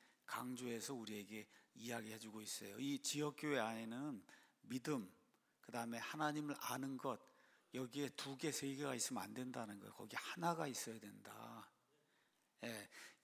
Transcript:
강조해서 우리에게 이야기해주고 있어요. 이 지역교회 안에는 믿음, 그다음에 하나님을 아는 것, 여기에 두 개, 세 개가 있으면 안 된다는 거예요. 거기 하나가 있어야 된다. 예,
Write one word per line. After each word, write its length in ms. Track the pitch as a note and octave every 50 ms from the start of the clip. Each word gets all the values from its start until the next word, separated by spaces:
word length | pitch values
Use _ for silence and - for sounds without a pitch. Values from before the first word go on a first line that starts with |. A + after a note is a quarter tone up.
| - - - _ _
강조해서 680 | - - - B2+ B2 B2+ A#2+ B2+ B2 A#2 A2+ G#2+ - C#3
우리에게 540 | B2 A2 G#2+ G#2+ G#2 G2+ F#2+ G#2+ A2 G#2 - - - - - -
이야기해주고 680 | A#2+ A2 A#2+ A#2+ A#2 A2 A2 A2 A2+ A2 A2 G#2 A2 G#2+
있어요. 360 | - - - G#2+ G2+ G2 A2
이 200 | C3 C#3 C#3+ C3
지역교회 580 | - - - D3 D3 D3+ D3 - - D3+ C#3+ C3
안에는 640 | A2 A2 A2+ A2+ A2+ A2+ A2+ B2 C#3 D3+ C3+ G2+ - - - - - - _ _ -
믿음, 480 | - A#2 C3 B2 D3+ D3+ C3 G2+ F2+ - - - _ _ _ _ _ _ _ -
그다음에 360 | - A#2 A#2+ A#2 A#2 A#2 A#2
하나님을 560 | A2+ - - D3+ D3+ D3+ D3 D3+ D3+ D3 C#3+ -
아는 360 | - - B2+ C3 C3 C3+ C3+
것, 240 | B2+ - C#3 A#2+ G2+ - - - - - - - - - _ -
여기에 360 | B2 C3 B2 A2+ C#3 C#3+ B2+
두 260 | - - - C#3 C#3
개, 160 | B2+ - D#3 C3+
세 220 | - - C#3 C#3
개가 200 | C3 C#3+ C#3 C3
있으면 280 | A#2+ - - C3 G#2+ F#2
안 120 | G#2 G#2+
된다는 440 | B2 B2+ B2+ B2 B2+ A#2 G#2+ G2+ G2+
거예요. 140 | G2 G#2 -
거기 220 | - G2+ G#2+ -
하나가 500 | - - - - - E3+ E3+ E3+ D#3+ D#3+
있어야 320 | D3 B2 - - - A2+ A2+
된다. 680 | G#2+ G2+ G#2 G#2 G#2 G#2+ G#2+ G#2+ A2+ A#2 A#2 A2 A2 - - _ _ _ _ _ _ _ _ _ _ _ _ _ _ _ _ - -
예, 240 | A#2 A#2 G#2+ G2+ - - - - - - -